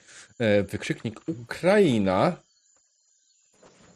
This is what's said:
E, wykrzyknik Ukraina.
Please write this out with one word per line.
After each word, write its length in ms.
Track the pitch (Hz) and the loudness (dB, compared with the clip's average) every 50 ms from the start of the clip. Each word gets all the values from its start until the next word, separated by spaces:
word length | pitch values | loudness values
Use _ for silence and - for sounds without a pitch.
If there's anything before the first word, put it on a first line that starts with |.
| _ - - - - - _ - | _ -20 -20 -20 -20 -20 _ -2
E, 240 | 120 107 104 104 98 | 0 2 2 2 2
wykrzyknik 560 | - - 101 - - 165 - - 117 107 - - - | -2 -6 -8 -8 -8 -8 -6 -8 -10 -10 -10 -10 -12
Ukraina. 1080 | 113 120 120 - - - - 180 202 214 202 156 120 110 98 95 92 98 131 175 165 - _ _ _ _ _ _ _ _ _ _ _ _ _ _ _ _ _ _ _ _ _ _ _ _ - - _ _ _ _ _ | -12 -10 -12 -14 -12 -4 0 2 4 4 4 4 2 2 2 2 2 2 2 0 -2 -4 _ _ _ _ _ _ _ _ _ _ _ _ _ _ _ _ _ _ _ _ _ _ _ _ -20 -20 _ _ _ _ _